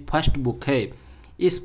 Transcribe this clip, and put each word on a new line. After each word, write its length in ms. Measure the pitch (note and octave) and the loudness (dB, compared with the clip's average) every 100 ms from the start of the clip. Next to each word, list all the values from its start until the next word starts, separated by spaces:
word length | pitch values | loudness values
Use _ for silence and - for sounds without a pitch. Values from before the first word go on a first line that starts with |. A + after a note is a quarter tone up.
| - | -2
फर्स्ट 260 | D#3 D#3+ C#3+ | 0 2 2
बुक 260 | B2 A#2 | 0 -2
है, 260 | - C3+ G2+ - - - - - | 0 0 -2 -8 -20 -20 -20 -2
इस 200 | F3+ - | 0 0